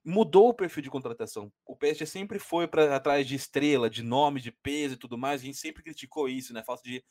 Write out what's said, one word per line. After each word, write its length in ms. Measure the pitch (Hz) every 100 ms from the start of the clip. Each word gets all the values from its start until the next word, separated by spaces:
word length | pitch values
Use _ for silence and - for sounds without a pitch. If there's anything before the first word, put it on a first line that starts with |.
| 156
mudou 440 | 190 185 185 233
o 40 |
perfil 300 | 233 175 -
de 60 | 135
contratação. 600 | 135 120 117 110 107 104 - -
O 120 | 120
P 100 | 147
S 120 | 151
G 60 | 151
sempre 320 | 185 196 196
foi 300 | - 165 165
pra, 280 | 160 151 135
atrás 300 | 147 143 131
de 100 | 135
estrela, 540 | - 135 147 135 113
de 140 | 110
nome, 380 | 117 127 147 139
de 100 | 120
peso 440 | - 143 147 143 127
e 20 |
tudo 200 | 123 120
mais. 240 | 135 143
A 40 | 131
gente 120 | 131
sempre 240 | 160 156
criticou 460 | 160 151 135 160 135
isso, 260 | 131 127
né? 60 | 117
A 40 |
falta 200 | 110 127
de, 180 | 123 123 -